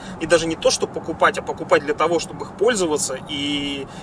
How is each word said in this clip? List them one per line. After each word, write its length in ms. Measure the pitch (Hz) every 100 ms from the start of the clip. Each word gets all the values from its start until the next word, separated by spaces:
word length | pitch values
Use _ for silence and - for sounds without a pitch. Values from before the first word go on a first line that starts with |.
| - -
и 40 | 160
даже 220 | 165 165
не 80 | 156
то, 140 | 508
что 160 | - -
покупать, 500 | 160 160 160 165 -
а 40 |
покупать 420 | - - 156 165
для 100 | 143
того, 260 | 147 160 165
чтобы 260 | - - -
их 80 | -
пользоваться 600 | 220 220 170 143 - 131 -
и 560 | 143 143 147 143 139 135 -